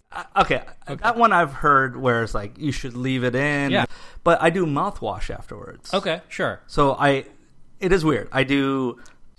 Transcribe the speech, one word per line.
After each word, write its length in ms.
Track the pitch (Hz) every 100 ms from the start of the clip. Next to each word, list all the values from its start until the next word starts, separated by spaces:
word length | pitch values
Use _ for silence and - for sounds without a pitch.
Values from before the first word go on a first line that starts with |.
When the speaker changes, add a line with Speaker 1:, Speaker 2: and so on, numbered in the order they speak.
| _
Speaker 1:
Uh, 100 | 170 - 196
okay, 200 | 208 131 - - -
Speaker 2:
Okay. 140 | 143
Speaker 1:
that 140 | 220 233
one 160 | 233
I've 200 | 180 156
heard 440 | 135 151 139 131 123
where 220 | 131 117
it's 120 | 113
like, 220 | 117 101 -
you 140 | 147
should 240 | 123 135 123
leave 280 | 131 131
it 100 | 123
in. 380 | 123 147 143 143
Speaker 2:
Yeah. 140 | 185 131 - - -
Speaker 1:
But 180 | 170 170
I 100 | 170
do 140 | 180
mouthwash 640 | 165 143 196 - 107 92 -
afterwards. 640 | 107 - 104 95 - -
Speaker 2:
Okay, 300 | 196 190 170 -
sure. 320 | - 143 92 -
Speaker 1:
So 240 | - 143
I, 300 | - 143 135 - - _ - - -
it 100 | 190
is 120 | 190
weird. 240 | 156 120 101
I 140 | 131
do, 560 | 135 139 135 135 127 117 - - -